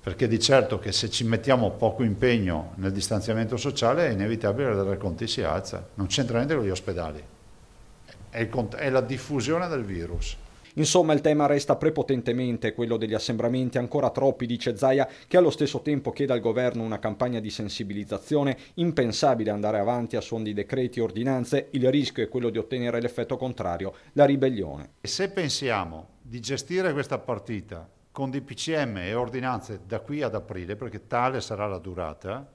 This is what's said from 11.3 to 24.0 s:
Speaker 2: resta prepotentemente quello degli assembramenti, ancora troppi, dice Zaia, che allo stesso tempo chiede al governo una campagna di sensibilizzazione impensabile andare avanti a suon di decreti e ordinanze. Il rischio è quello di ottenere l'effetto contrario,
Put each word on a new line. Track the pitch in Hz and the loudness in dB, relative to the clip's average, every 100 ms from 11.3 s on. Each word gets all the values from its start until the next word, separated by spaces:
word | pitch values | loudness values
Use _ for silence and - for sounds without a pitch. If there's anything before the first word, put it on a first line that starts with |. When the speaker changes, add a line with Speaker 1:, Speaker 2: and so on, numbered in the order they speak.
| 151 143 | 4 4
Speaker 2:
resta | 143 139 | 4 2
prepotentemente | 139 156 151 127 131 120 120 127 113 113 | 2 2 0 0 0 0 0 0 0 -2
quello | 113 117 113 | -2 -2 0
degli | 110 | 0
assembramenti, | 107 - 113 117 127 127 127 | -2 -2 0 0 2 0 0
ancora | 123 147 123 | 0 2 2
troppi, | - 139 - 120 | 4 2 2 -4
dice | 120 - 101 | -2 -2 2
Zaia, | 131 135 131 - - | 4 4 2 -4 4
che | 180 | 6
allo | 170 | 6
stesso | - 143 123 | 4 0 0
tempo | - 143 - | 0 0 -2
chiede | - 139 | -2 2
al | 123 | 2
governo | 113 113 123 117 | 2 2 2 0
una | 110 104 | -4 -2
campagna | 110 101 123 120 | -4 0 0 0
di | 107 | -4
sensibilizzazione | - 104 - 101 101 98 101 - 151 139 131 - | -6 -6 -6 -6 -6 -6 -8 0 2 2 -2 -8
impensabile | - 170 156 120 104 147 117 107 | -2 0 2 2 4 4 4 0
andare | 104 104 107 | 0 0 2
avanti | 101 123 117 | 2 0 -2
a | 117 | -4
suon | - 113 | -4 -6
di | 107 | -4
decreti | 101 101 135 123 - | -4 -2 -2 -2 0
e | |
ordinanze. | 113 98 127 131 117 139 - | -2 0 0 0 0 -2 0
Il | 139 127 | 2 4
rischio | 143 131 - | 4 0 -2
è | 110 | -2
quello | 127 117 | 0 -2
di | 110 | -2
ottenere | 110 131 120 117 | -4 -2 0 0
l'effetto | 120 123 113 127 | -2 -4 -4 -4
contrario, | 127 120 92 85 95 - | -4 -4 -4 -2 -6 -8